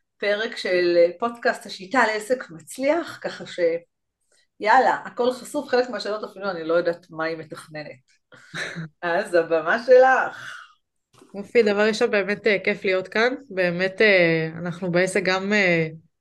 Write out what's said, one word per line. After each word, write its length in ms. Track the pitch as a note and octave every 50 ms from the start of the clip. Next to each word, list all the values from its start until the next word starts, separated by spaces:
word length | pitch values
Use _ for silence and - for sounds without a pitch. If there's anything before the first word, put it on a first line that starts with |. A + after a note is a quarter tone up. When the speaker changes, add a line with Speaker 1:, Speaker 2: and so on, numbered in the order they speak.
| _ _ _ _
Speaker 1:
פרק 400 | A3 G3+ G#3 G#3 A3+ A#3+ A#3+ -
של, 400 | - G3+ F3+ F3+ F3+ F3 F3 F3
אה, 100 | E3+ F3 F3 -
פודקאסט 460 | A#3 A#3+ A#3+ - - A#3+ G#3+ - -
השיטה 380 | G#3 - - F3+ F#3 - B3+ A#3 G#3+
לעסק 420 | G#3+ G#3+ G#3+ - B3+ B3+ - -
מצליח, 680 | D#3+ E3 - - - - C4 C#4 D4+ E4+ D#4+ - - -
ככה 240 | - F3+ - - F3+
ש-, 140 | - - - F3 E3 E3 E3+ - _ _ _ _ _ _ _ _ _ _ _ _ _ _ _
יאללה, 380 | G3+ G#3 A#3 C4 A#3 F#3 D3+ C#3 -
הכל 260 | G3 - - A#3+ B3+
חשוף, 360 | B3 - - - - D4 C#4 -
חלק 200 | B3+ A#3+ B3+ B3
מהשאלות 340 | A3 G3+ F#3 G3+ G#3 G#3+ G#3
אפילו 280 | G3+ - F#3+ G3 G3+
אני 120 | F3+ E3 D#3+
לא 100 | D#3 E3
יודעת 340 | F3 E3+ F3 E3+ - - _
מה 160 | D#3+ D#3 D#3+
היא 120 | D#3+ E3 D#3+
מתכננת. 640 | D3+ - E3+ - - - D#3 D3+ D3 C#3+ C3 - _ _ _ _ _ _ - - - - -
<laughs> 480 | - - - - F3 D#3+ D#3 - _
אז 320 | F3 F3 E3+ F#3 G#3 G3+ F3
הבמה 500 | E3+ E3 D#3+ E3 D#3+ D#3 E3 G3+ A#3+ A#3+
שלך. 720 | B3+ B3+ B3+ B3+ C4 C4 A3+ E3 B2+ - - - - - - - - _ _ _ _ _ _ _ _ _ _ - _ -
Speaker 2:
יופי, 280 | G3 G3+ - - A#3+ A3
דבר 240 | G#3+ G3+ G3+ G#3 A3
ראשון, 240 | G#3+ A3 B3 A3+
באמת, 360 | G#3 G3+ F#3+ F#3+ G#3 G3+ - A3+
אה, 100 | G3+ F#3 F#3
כיף 220 | G#3 G#3 F3 -
להיות 220 | G3 F#3 F#3 F#3 -
כאן, 280 | - G#3+ A3+ B3+ C#4 C#4+ - -
באמת, 520 | G3 F#3 F3+ F3 E3+ F3+ F#3 F#3 F#3 -
אה, 480 | A3+ G#3+ G3 F#3 F3 E3 E3 D#3+ D#3+ D#3+ D#3+ E3
אנחנו 340 | E3+ F3+ E3 E3+ F#3+ F3+
בעסק 320 | E3 F3 F#3 F#3 F#3 G#3 F3+
גם, 300 | F#3 F#3 F#3+ G3 G3+ G#3
אה, 340 | G#3 G3 F3+ E3+ E3 D#3+ D#3 D#3 D#3+ - _ _ _